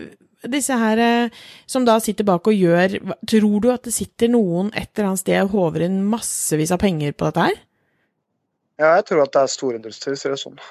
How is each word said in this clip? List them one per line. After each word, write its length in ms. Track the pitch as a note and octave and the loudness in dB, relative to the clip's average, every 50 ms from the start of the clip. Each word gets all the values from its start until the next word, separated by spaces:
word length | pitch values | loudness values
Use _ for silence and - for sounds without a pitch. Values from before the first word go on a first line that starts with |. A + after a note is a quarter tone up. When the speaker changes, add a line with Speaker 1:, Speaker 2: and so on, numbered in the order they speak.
| - - - _ _ _ _ _ - A#3+ | -14 -16 -20 _ _ _ _ _ -10 -6
Speaker 1:
disse 300 | B3 D4 B3 - C4+ A#3 | -4 -4 -2 -2 -2 0
her, 220 | A3+ G#3+ A3 A3 | 0 2 2 2
eh, 300 | A#3 A#3 A#3 A#3 A#3+ A3+ - - - - - - _ | 2 2 2 0 0 -2 -6 -12 -20 -20 -20 -20 _
som 180 | - - C4 B3+ | -6 -2 0 2
da 140 | A#3 A3 A3+ | 2 2 2
sitter 260 | A3 - G3 - G#3+ | 0 -2 -4 -2 0
bak 220 | G#3 F3+ E3+ - | 2 0 2 2
og 80 | A3 A3 | 2 2
gjør, 460 | G3+ F#3 E3+ E3+ F3 F#3 F#3+ G3 - | 4 4 4 4 4 2 0 0 -4
hva, 140 | - F#3+ - - - | -8 -8 -10 -10 -4
tror 340 | - A3+ A3 G#3 G#3+ G#3 G#3 | 0 2 4 4 4 2 2
du 120 | G3+ B3 | 2 2
at 100 | B3 A#3+ | 0 0
det 120 | - A#3+ - | -4 -6 -6
sitter 340 | - G3 - _ - A#3 A#3 | -6 -6 -8 _ -2 0 2
noen 400 | A#3+ A#3+ G#3+ F3 E3+ F3 G3 G#3 - | 2 2 2 2 0 -2 -2 -4 -4
et 140 | - - - _ | -6 -10 -8 _
eller 120 | - G#3 F#3+ | -4 -2 -2
annet 120 | F#3+ F#3 | -2 -2
sted 220 | - - F3 F3+ | -2 0 0 2
og 80 | F#3+ G3 | 0 0
håver 320 | G3+ G#3 F3+ D#3 D#3 D#3+ | 0 0 0 0 0 -2
inn 240 | E3 F3 F#3+ F#3+ G3 G3+ | -2 -2 -2 -2 0 -2
massevis 640 | A3+ A3+ - - - - - - D#3+ D3+ D#3 E3 | -2 -4 -4 -8 -8 -6 -4 -2 -2 -2 0 0
av 60 | F#3 F3+ | 0 0
penger 340 | - G3 F3 D#3 D3 C#3+ - | 0 0 0 0 -4 -4 -4
på 120 | - - | -2 -4
dette 160 | D#3 D#3 - | -2 0 0
her? 120 | F#3 D4 G#4 - - _ _ _ _ _ _ _ _ _ _ _ _ _ _ _ _ _ _ _ _ _ _ - | 0 0 -2 -4 -10 _ _ _ _ _ _ _ _ _ _ _ _ _ _ _ _ _ _ _ _ _ _ 0
Speaker 2:
Ja, 140 | D3+ D#3 E3 | 2 4 4
jeg 140 | F#3+ G#3 - | 4 2 2
tror 140 | F#3+ D#3+ C#3+ | 2 2 2
at 80 | C3 - | 2 2
det 80 | C#3+ | 2
er 60 | C3+ B2+ | 2 2
storindustri, 640 | - - D3 C3 A#2 A2+ A2+ A2 G#2 - - C3+ C#3 | -2 -4 -4 -4 -4 -4 -8 -12 -16 -10 -8 -8 -8
sier 160 | C#3 - C#3 | -6 -4 -6
jeg 80 | C3+ C3+ | -6 -6
sånn. 200 | - - C#3 C#3+ - - | -8 -12 -16 -20 -20 -20